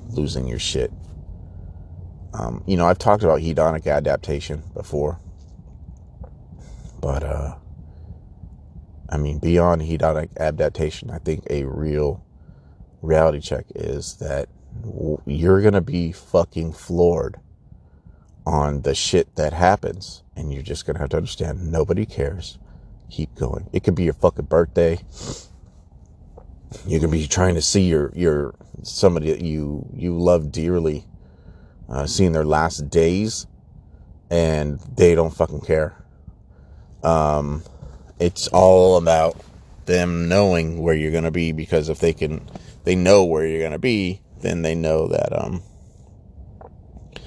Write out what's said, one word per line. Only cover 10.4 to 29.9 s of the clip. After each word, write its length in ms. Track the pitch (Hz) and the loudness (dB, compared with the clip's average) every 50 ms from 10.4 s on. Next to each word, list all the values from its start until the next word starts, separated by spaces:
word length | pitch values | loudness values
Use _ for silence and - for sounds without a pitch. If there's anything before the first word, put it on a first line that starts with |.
| 78 78 76 76 80 76 - - 80 78 - - - - | -4 -4 0 0 -2 -2 0 -2 -4 -4 -4 -8 -12 -12
I 80 | - | -12
think 260 | 78 - 82 78 - - - | -8 -6 -6 -6 -6 -4 -6
a 140 | 71 71 69 | -4 -4 -4
real 600 | 69 - 71 76 78 73 73 76 71 - - - _ - - - - - - - - - - - _ - _ | -6 -6 -6 -4 -2 -2 -2 -2 -2 -4 -6 -14 _ -20 -20 -20 -20 -20 -20 -20 -20 -20 -20 -20 _ -18 _
reality 380 | - 80 78 78 80 80 73 73 | -2 2 4 4 4 4 2 0
check 260 | - - - - - _ - | -6 -6 -6 -6 -8 _ -12
is 440 | - 76 - 67 71 71 - - | -10 -8 -6 -6 -8 -8 -12 -14
that 300 | - 73 76 69 69 - - - - - - - - - | -12 -10 -6 -6 -6 -6 -8 -14 -20 -20 -18 -16 -14 -12
w-, 380 | 107 - - 76 78 76 - - | -12 -10 -6 -4 -4 -4 -4 -6
you're 360 | - 69 76 82 92 95 98 | -6 -4 2 6 6 6 8
gonna 200 | 101 107 101 98 | 6 6 4 4
be 300 | 85 - 78 87 85 80 | 0 0 -2 -2 -2 -4
fucking 640 | 82 - - - - 87 85 - - 82 82 82 73 | -6 -10 -10 0 0 0 0 0 -4 -6 -6 -6 -8
floored 640 | - - - 87 87 87 85 85 - - - - - - - - _ _ - - - - - - - _ - - - - - - - - | -12 -10 -4 2 4 4 4 4 2 -2 -6 -8 -14 -20 -20 -20 _ _ -20 -20 -20 -20 -20 -20 -20 _ -20 -20 -20 -20 -20 -20 -10 -4
on 380 | 78 78 76 71 73 71 69 - | 0 0 2 2 0 0 -2 -2
the 100 | 69 69 | -2 -2
shit 420 | - - - - 87 - - _ | -2 -2 2 2 2 2 2 _
that 160 | - 76 73 | -2 -2 -2
happens. 720 | 78 82 90 90 101 - - - - 95 - - - - _ - _ | 2 4 4 4 4 4 0 -8 -8 -8 -14 -18 -18 -20 _ -18 _
And 180 | - 80 76 69 | -10 -10 -8 -8
you're 80 | 67 | -10
just 240 | 69 - 71 - - | -8 -10 -10 -8 -6
gonna 140 | - 71 - | -6 -4 -4
have 100 | 73 69 | -4 -2
to 80 | 78 | -2
understand, 540 | 80 - - - - - 80 78 92 92 78 | -4 -4 -4 -8 -6 -6 -6 -6 -6 -6 -4
nobody 340 | 80 80 76 - 85 95 110 | -2 -2 0 0 0 -2 -2
cares. 540 | - - - 69 71 - 90 - - - - - - - - - - - - - - | -4 -4 -4 -4 -4 -4 -8 -12 -14 -16 -18 -20 -20 -20 -20 -20 -20 -20 -20 -20 -14
Keep 240 | - - - - - | -8 -8 -8 -8 -6
going. 340 | - 135 - - - 92 - - | -6 -4 -4 -4 -8 -10 -4 -6
It 100 | 95 - | -2 0
could 120 | - 85 | 0 0
be 80 | - 90 | 2 0
your 100 | 80 71 | 0 0
fucking 320 | - - 87 - - 73 | 2 2 2 2 0 -4
birthday. 540 | - 76 82 85 - - 87 85 82 85 87 - - - - - - - - - - - - - - _ - - - _ - - - - - - - - - - - - - - - - - - | 2 2 2 2 2 2 2 2 2 2 -2 -8 -16 -18 -14 -12 -12 -12 -14 -16 -20 -20 -20 -20 -20 _ -20 -20 -20 _ -20 -20 -20 -20 -20 -20 -20 -20 -20 -20 -20 -20 -20 -20 -20 -20 -14 -6
You 140 | - 85 80 | -2 0 0
can 100 | 78 80 | 2 2
be 160 | 80 80 78 | 0 0 -2
trying 300 | 69 - 95 92 92 87 | -2 0 2 4 4 2
to 60 | 82 - | 2 0
see 180 | - - 101 | 2 2 2
your, 300 | 95 90 80 76 73 67 - | 4 4 2 2 0 -2 -2
your, 400 | 82 87 82 76 73 73 60 - - - - - - - | 0 2 2 2 2 -2 -4 -8 -14 -20 -20 -20 -18 -16
somebody 480 | - - - - 95 87 82 76 78 | -14 -4 2 4 4 4 4 0 0
that 100 | 78 - | -2 -2
you, 480 | 87 82 78 78 73 73 73 73 - - | -2 -4 -4 -4 -4 -6 -6 -8 -10 -12